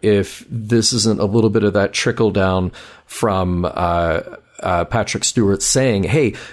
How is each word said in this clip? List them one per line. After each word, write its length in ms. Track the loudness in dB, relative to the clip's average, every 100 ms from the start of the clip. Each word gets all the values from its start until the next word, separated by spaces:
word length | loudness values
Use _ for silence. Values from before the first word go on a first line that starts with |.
if 420 | 2 2 0 -8 -10
this 420 | -10 0 2 2
isn't 280 | 0 0 0
a 40 |
little 260 | 2 2 2
bit 120 | 2
of 80 | 2
that 180 | 2 0
trickle 400 | 0 -4 0 0
down 400 | 2 0 0 -2 -6 -20 -20 _
from, 580 | -2 0 0 0 0
uh, 560 | -2 -2 0 0 0 -2 -6 -16 _ -8
uh, 240 | -2 -2
Patrick 400 | 0 -2 -2 -4
Stewart 360 | -2 0 0 0
saying, 440 | 0 0 2 0
"Hey, 300 | 0 2 0 -2 -14